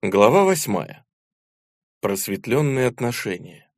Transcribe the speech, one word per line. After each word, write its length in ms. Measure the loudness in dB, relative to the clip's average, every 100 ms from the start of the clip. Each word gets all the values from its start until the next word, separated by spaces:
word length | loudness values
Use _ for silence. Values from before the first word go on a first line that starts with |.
Глава 400 | 0 4 6 6
восьмая. 640 | 4 2 -2 -4 -6 -14 _ _ _ _ _ _ _ _ _ _
Просветлённые 840 | -6 -4 -4 -6 -2 0 0 0 -2
отношения. 800 | -2 -6 -4 -6 -8 -12 -20 _